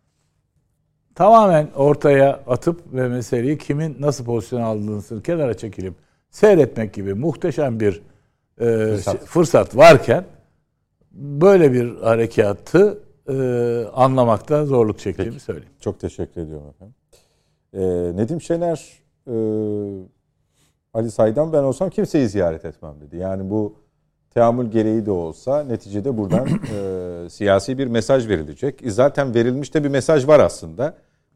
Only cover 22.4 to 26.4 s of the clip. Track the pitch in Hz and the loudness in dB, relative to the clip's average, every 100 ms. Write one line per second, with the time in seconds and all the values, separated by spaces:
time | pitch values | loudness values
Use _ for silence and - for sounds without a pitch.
22.4 | 85 80 82 - 80 73 73 82 92 95 | -2 -4 -10 -16 -18 -18 -16 -10 -8 -6
23.4 | 95 107 104 - _ _ _ _ _ 117 | -4 -4 -4 -10 _ _ _ _ _ 2
24.4 | 117 123 117 110 110 110 104 90 82 - | 2 2 -2 0 0 0 -2 -4 -6 -8
25.4 | 123 147 143 110 101 101 131 113 98 - | -4 -4 -4 -8 -8 -8 -4 -4 -2 -2